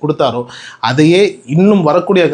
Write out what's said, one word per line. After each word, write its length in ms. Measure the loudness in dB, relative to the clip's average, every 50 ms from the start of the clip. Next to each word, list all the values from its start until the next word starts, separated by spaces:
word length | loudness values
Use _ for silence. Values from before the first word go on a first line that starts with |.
கொடுத்தாரோ 400 | -6 -4 -2 -2 -2 -2 -2 -4 -8 -10 -16 -20 -20 -20 -12 -6 -4 -2
அதையே 320 | 0 2 2 4 4 2 2 0 -2 -8 -10 -4 0
இன்னும் 300 | 2 2 2 2 2 2 2
வரக்கூடிய 340 | 0 0 0 0 0 0 0 2